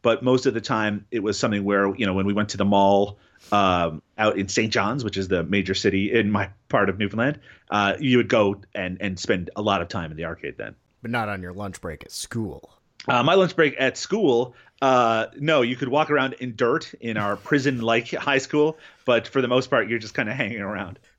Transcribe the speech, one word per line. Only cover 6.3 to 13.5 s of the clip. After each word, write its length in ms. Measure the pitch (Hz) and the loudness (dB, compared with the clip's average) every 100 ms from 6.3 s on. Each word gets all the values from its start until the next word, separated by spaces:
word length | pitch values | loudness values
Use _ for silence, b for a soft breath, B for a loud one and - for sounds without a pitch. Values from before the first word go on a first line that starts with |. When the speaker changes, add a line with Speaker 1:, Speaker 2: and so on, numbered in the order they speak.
Speaker 1:
my 180 | 104 98 - - | 0 -4 -10 -4
part 220 | 120 98 | 0 0
of 100 | 95 | -2
Newfoundland, 400 | 101 110 127 - B B B | -4 -2 -2 -4 B B B
uh, 220 | 104 101 - | -2 0 0
you 180 | 131 123 | 2 2
would 120 | 113 | 4
go 300 | 117 101 98 - | 4 2 0 -8
and, 240 | 104 92 90 | -8 -6 -6
and 180 | 98 92 | -6 -6
spend 320 | - 98 87 - | -2 -2 -4 -4
a 60 | |
lot 200 | 104 98 | 0 0
of 60 | 85 | -2
time 240 | 110 80 | -6 -8
in 60 | 78 | -8
the 80 | 82 | -10
arcade 320 | 85 71 62 | -8 -12 -10
then. 180 | 53 - _ _ | -14 -14 _ _
Speaker 2:
But 100 | 113 | -6
not 180 | 120 107 | -4 -4
on 120 | 98 | -6
your 120 | 90 | -10
lunch 260 | 90 101 90 | -10 -10 -10
break 240 | 90 76 | -12 -12
at 80 | - | -14
school. 600 | - - 117 104 - - _ _ - - | -14 -8 -6 -6 -10 -18 _ _ -12 -2
Speaker 1:
Uh, 140 | 123 | 0
my 140 | 139 190 | 4 4
lunch 200 | 185 | 4